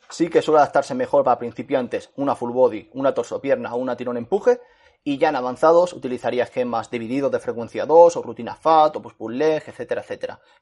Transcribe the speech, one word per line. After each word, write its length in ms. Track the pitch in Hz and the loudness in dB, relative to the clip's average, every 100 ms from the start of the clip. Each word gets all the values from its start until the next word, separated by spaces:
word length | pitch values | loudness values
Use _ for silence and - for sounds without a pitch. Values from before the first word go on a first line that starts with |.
| _ | _
sí 200 | - 170 | -6 0
que 120 | 156 | 0
suele 180 | 156 151 | 4 4
adaptarse 360 | 139 143 139 | 4 2 -2
mejor 300 | 131 123 190 | -6 0 2
para 140 | 151 120 | 4 2
principiantes 720 | 120 - 120 135 120 104 - | -4 -10 -4 -4 -2 -6 -8
una 220 | - 139 117 | -6 -4 -4
full 160 | 120 | -4
body, 380 | 123 123 104 - | 2 2 2 -10
una 200 | 131 135 | -4 -2
torso-pierna 640 | 131 117 131 139 131 113 | -2 -6 -6 -2 -2 -2
o 40 | 120 | -6
una 180 | 127 123 | -6 -6
tirón-empuje, 640 | 123 120 117 202 247 240 - _ _ _ | -6 -8 -4 0 0 0 -4 _ _ _
y 160 | 147 139 | -6 0
ya 120 | 156 | 0
en 60 | 139 | 0
avanzados 560 | 127 123 160 170 175 | -4 2 4 4 2
utilizaría 520 | 127 131 123 120 123 | -4 -8 -6 -4 -2
esquemas 480 | 117 131 123 113 107 | -4 -4 -4 -4 -6
divididos 400 | 120 113 135 135 | -8 -6 -4 -2
de 80 | 120 | -2
frecuencia 460 | - 117 113 110 113 | -4 -8 -8 -8 4
dos 300 | 165 170 147 | 8 8 6
o 60 | |
rutina 320 | 113 117 117 | -8 -10 -12
fat 400 | - 156 160 151 | -4 2 4 4
o 80 | 113 | 0
push-pull 340 | 117 - 110 123 | -12 -12 -10 -2
leg, 280 | 156 151 123 | -2 -2 -6
etcétera, 360 | - 117 101 | -14 -6 -6
etcétera. 380 | - 101 - - _ _ | -6 -10 -10 -12 _ _